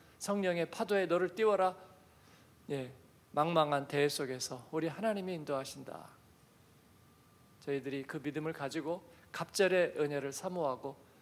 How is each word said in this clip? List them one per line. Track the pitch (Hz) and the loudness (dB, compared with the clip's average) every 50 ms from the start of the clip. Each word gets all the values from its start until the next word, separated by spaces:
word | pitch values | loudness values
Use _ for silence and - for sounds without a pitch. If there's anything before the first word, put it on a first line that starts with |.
| - - - - | -20 -20 -16 -6
"성령의 | - 208 202 202 190 180 175 170 165 - | -4 -2 0 2 2 2 2 2 0 -2
파도에 | - - 226 190 208 196 185 | -2 -4 0 2 2 2 4
너를 | 160 170 175 185 175 180 | 4 4 4 2 2 2
띄워라." | 214 220 214 202 190 185 185 180 - - - - - - - - - - - - - - - - - - - | 2 4 4 6 6 4 2 2 -2 -10 -20 -20 -20 -20 -20 -20 -20 -20 -20 -20 -20 -20 -20 -20 -16 -8 -6
예, | 143 135 127 127 - - - - - - _ _ | -4 -4 -4 -8 -12 -18 -20 -20 -20 -20 _ _
망망한 | - 147 156 170 170 160 151 147 143 139 139 - | 0 2 2 4 4 4 4 4 2 0 0 0
대해 | 147 143 143 147 | 2 2 4 2
속에서 | 143 - 139 127 131 127 - - 131 127 117 - | 2 0 -4 -4 -4 -6 -6 -8 -8 -10 -10 -6
우리 | 156 160 156 165 | -4 -2 -2 -2
하나님이 | 139 - 220 226 208 202 185 185 180 | -2 -2 -2 -2 0 -2 -4 -4 -6
인도하신다. | 160 147 147 143 131 131 - - 139 127 - - 82 - - - - - - - _ - _ _ - - - - - - - - - - - - - _ _ - - - - - - | -6 -4 -4 -4 -4 -4 -6 -10 -12 -12 -12 -12 -14 -14 -18 -20 -20 -20 -20 -20 _ -20 _ _ -20 -20 -20 -20 -20 -20 -20 -20 -20 -20 -20 -20 -20 _ _ -20 -20 -20 -20 -20 -12
저희들이 | - 143 139 139 123 135 135 139 131 | -6 -4 -4 -4 -4 -4 -6 -6 -6
그 | - 160 151 | -6 -8 -6
믿음을 | 135 147 139 156 156 160 | -6 -6 -6 -4 -4 -6
가지고 | 156 - 143 135 139 160 139 160 175 190 - - - - - - | -4 -4 -6 -4 -4 -4 -4 -4 -4 -6 -8 -14 -20 -20 -18 -12
갑절의 | - - 165 - - - 190 180 185 180 175 - - | -8 -8 -8 -2 2 4 4 6 6 4 4 2 2
은혜를 | 135 151 143 147 143 135 139 | 0 0 0 0 -2 -4 -4
사모하고 | 135 - 185 185 180 180 156 135 127 - - 135 - - - - - - | -6 -6 -6 -4 -2 0 0 0 0 -2 -6 -10 -10 -12 -18 -20 -20 -20